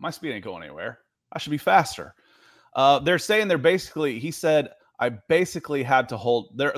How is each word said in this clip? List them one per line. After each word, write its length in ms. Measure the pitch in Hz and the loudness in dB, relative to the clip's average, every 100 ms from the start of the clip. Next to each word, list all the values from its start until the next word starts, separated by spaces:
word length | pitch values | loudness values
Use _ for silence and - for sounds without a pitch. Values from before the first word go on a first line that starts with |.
my 80 | 151 | -10
speed 220 | - 156 | -8 -8
ain't 140 | 113 | -8
going 180 | 101 87 | -10 -12
anywhere. 380 | 76 76 107 120 _ _ - | -14 -10 -12 -12 _ _ -14
I 80 | 156 | -10
should 120 | - | -6
be 80 | 147 | -4
faster." 560 | - 190 147 - 73 _ _ _ _ _ _ | 2 2 2 -6 -14 _ _ _ _ _ _
Uh, 260 | - 135 139 | 4 6 6
they're 180 | 147 175 | 4 0
saying 300 | - 214 208 | 2 0 2
they're 100 | 165 | 2
basically, 600 | 165 180 - 156 147 117 | 4 2 -2 -4 -4 -4
he 120 | 151 | -8
said, 400 | - 165 151 127 - _ - | -4 2 2 0 -10 _ -4
"I 120 | 123 | -4
basically 720 | 110 - 165 180 170 - 143 | -4 0 2 2 -4 -6 -4
had 260 | 127 135 123 | 2 2 2
to 60 | 117 | -4
hold, 400 | 120 120 - 113 | 0 0 -2 -2
they're, 160 | 143 | -2